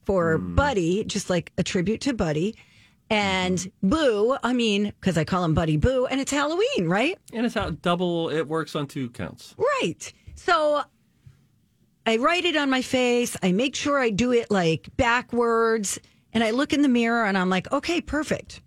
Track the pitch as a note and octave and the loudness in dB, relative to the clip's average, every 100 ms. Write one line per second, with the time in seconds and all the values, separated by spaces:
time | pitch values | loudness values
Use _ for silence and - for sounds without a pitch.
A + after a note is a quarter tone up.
0 | - G3 E3 D#3+ - E2+ C#4+ A3+ E3 F#3+ | 0 0 2 0 0 2 2 2 0 0
1 | - G3+ - F3+ - - F3 G3 F3 A3 | -2 -6 -2 -2 -2 -4 -2 0 0 0
2 | C4+ A#3 F3 D3+ F#3+ - - _ - _ | -2 -2 0 0 -2 -6 -20 _ -20 _
3 | _ G#3+ G3+ F#3+ F#3 F#3 F#3 _ F#3+ D#4+ | _ 0 0 0 0 -2 -4 _ 0 2
4 | D4 G#3 A3 C4+ A#3 B3+ A3+ G3+ G#3 - | 2 2 2 2 0 0 2 0 -2 -2
5 | - E3 D3+ F#3 F3 D#3 E3 D3+ A#3+ C4 | -2 0 0 0 2 2 2 2 2 2
6 | B3+ C4 C4 C#4+ D4 E4+ A#4 C5+ E3 F#3 | 0 -2 -2 -2 0 0 0 0 0 0
7 | C#4 G4 - A3+ A#3 A#3 F#3 D#3+ F#3 F3 | 0 -4 -10 -4 -2 -2 -4 -4 -2 0
8 | F3+ E3+ E3 D3 C#3+ D#3+ D3+ D#3+ C#3 - | 0 -2 -2 -2 -2 -4 -4 -6 -6 -6
9 | B2 - F2+ - - - A#4+ C#5 A3+ - | -8 -8 -10 -10 -20 -2 0 0 -2 -4
10 | - - - - - E4+ D4+ D4 - _ | -14 -18 -20 -10 0 2 2 0 -4 _
11 | _ _ - _ _ _ _ _ _ _ | _ _ -20 _ _ _ _ _ _ _
12 | - A3+ C#4 F4 F4 D4+ C#4+ C4 B3 C4 | -2 2 2 2 0 0 0 -2 0 0
13 | B3 A#3+ A#3+ - F#3+ F3+ C4+ - D4 C#4+ | 2 2 0 -2 0 0 0 -2 -2 0
14 | B3 G3 B3 A#3+ A3+ G3+ E3+ D#3+ - - | 0 0 2 2 2 0 2 0 -6 -2
15 | A#3+ A#3+ A#3+ A#3+ A#3 A3+ A3+ A3+ G3 - | 2 2 0 0 2 2 2 0 -2 -6
16 | - _ _ A3+ A3+ A#3+ D4+ D4 C#4+ A#3+ | -12 _ _ 0 2 0 0 2 4 4
17 | A#3 A#3 G#3+ G3 F#3 F#3 - C#4 - E4+ | 2 2 2 2 2 0 0 -4 0 -4
18 | - C#4+ D#4 - - - | -2 -4 -2 -4 -6 -18